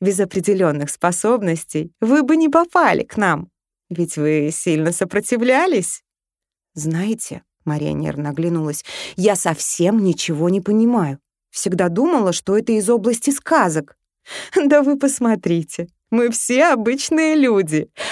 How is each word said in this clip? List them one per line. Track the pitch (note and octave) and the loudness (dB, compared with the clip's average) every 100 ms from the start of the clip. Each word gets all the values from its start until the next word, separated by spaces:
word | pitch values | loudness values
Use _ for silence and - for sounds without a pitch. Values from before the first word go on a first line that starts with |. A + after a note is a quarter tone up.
без | F#3+ F#3+ | -2 0
определенных | F#3+ F#3+ F#3 F#3+ F3 D3 D3 | 0 0 0 2 2 0 -4
способностей | - F3 F3 G#3+ A#3+ G3 E3 - D#3 E3+ _ | -2 -2 0 0 0 0 -4 -4 -6 -6 _
вы | A3 C#4+ | 2 2
бы | C4+ D#4+ | 4 2
не | D#4+ | 4
попали | D#4 F4 F4+ D4 E3+ | 2 2 2 2 2
к | - - | -2 -2
нам, | G3 D3+ F3 _ _ _ _ | 0 0 -4 _ _ _ _
ведь | F3 E3 - | -6 -4 -2
вы | D3+ D#3 D3 | 0 0 -2
сильно | E3 - D#3 D#3+ | -4 -2 0 0
сопротивлялись». | F3 F#3+ G#3 G#3 A#3+ A#3+ C4 F#4 C4 F3 - _ _ _ _ _ _ _ | -2 -2 -4 -2 -2 2 2 2 0 -2 -8 _ _ _ _ _ _ _
«Знаете», | - D3+ D#3+ G3+ A3 - - _ _ - | -8 -4 -2 -2 -4 -8 -14 _ _ -6
Мария | D3+ D3 | -4 -4
нервно | D3 D3+ D3 D3 | -4 -4 -6 -6
оглянулась, | C#3+ E3+ E3+ D#3 D3 - - - - | -4 -2 -2 -4 -6 -10 -14 -14 0
«я | G3 G3 | 0 2
совсем | F3+ D#3 - - F3 A3 | -2 -4 -6 0 2 2
ничего | F#3+ E3 - D3+ F3 | 2 0 -4 -2 0
не | F#3+ | 0
понимаю. | F#3 G#3+ A#3 A#3+ D#3 C#3 _ _ _ | 0 2 2 2 0 -4 _ _ _
Всегда | - F#3+ F3+ F3+ | -6 -4 0 0
думала, | E3+ D4 D#4+ F#3+ | 2 2 2 0
что | F3 - G3+ | -2 -2 -2
это | A3+ | 0
из | A3 G3 | 0 2
области | A#3+ G3+ A#3 - | 0 0 0 -2
сказок». | C#4 - D#4+ F#3+ D#3+ D3+ _ _ _ - - - - | -2 0 2 2 0 -6 _ _ _ -18 -16 -4 0
«Да | C#4+ D4 | 4 4
вы | C#4 C#4 | 4 2
посмотрите, | C#4 - A#3+ A3 - E3+ D#3 - F3 _ _ | 0 0 0 0 0 -2 -2 -10 -12 _ _
мы | A3+ A#3+ | 0 0
все | A#3 - B3 E4 | -2 -2 2 4
обычные | C4 G#3+ C4+ - D#4+ D#4+ D#4 | 4 0 -2 0 0 2 4
люди. | C4 G#3 E3+ D#3 - - - | 4 2 2 -2 -4 -10 -10